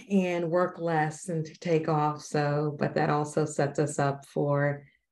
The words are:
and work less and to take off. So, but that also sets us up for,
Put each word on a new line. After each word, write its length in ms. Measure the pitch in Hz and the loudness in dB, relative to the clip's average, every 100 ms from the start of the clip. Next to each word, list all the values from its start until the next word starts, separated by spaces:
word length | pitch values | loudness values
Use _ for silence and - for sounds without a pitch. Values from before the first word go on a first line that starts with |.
| - | 0
and 400 | 196 180 175 165 | 2 2 0 0
work 300 | 180 180 170 | 2 0 -2
less 500 | 170 160 151 - - | 0 2 0 -2 -6
and 160 | 165 156 | -4 -6
to 80 | - | -6
take 280 | 175 160 156 | 0 2 2
off. 360 | 151 147 147 | 2 0 -2
So, 520 | - 151 143 147 151 143 | -4 0 0 0 0 -2
but 160 | 147 156 | -2 2
that 160 | 156 | 2
also 340 | 147 151 156 151 | 2 0 -2 -2
sets 320 | - 143 147 | 0 0 0
us 220 | 143 - | -2 0
up 260 | 143 139 - | 0 -2 -6
for, 640 | 156 143 143 143 143 - _ _ | -2 0 2 0 -2 -10 _ _